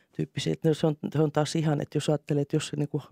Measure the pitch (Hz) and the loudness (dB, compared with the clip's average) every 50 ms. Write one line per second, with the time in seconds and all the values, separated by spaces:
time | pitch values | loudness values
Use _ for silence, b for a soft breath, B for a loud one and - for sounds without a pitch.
0 | b b b - 156 - - 139 - 165 156 - - 160 151 - - 160 147 - | b b b -6 -6 -6 -4 -4 -2 -2 -2 0 2 0 2 2 2 0 0 0
1 | - - - 143 160 151 - 151 151 - - 165 151 160 147 143 - - - 151 | -4 -4 0 2 2 2 2 0 0 0 0 0 0 0 0 0 -2 -2 -4 -2
2 | - - 151 - _ - 151 143 143 - - 151 - - - 147 147 - - 147 | 0 0 0 0 _ -2 -2 -2 0 0 -2 -2 -2 -2 -4 -4 -4 -2 -4 -6
3 | - - | -6 -8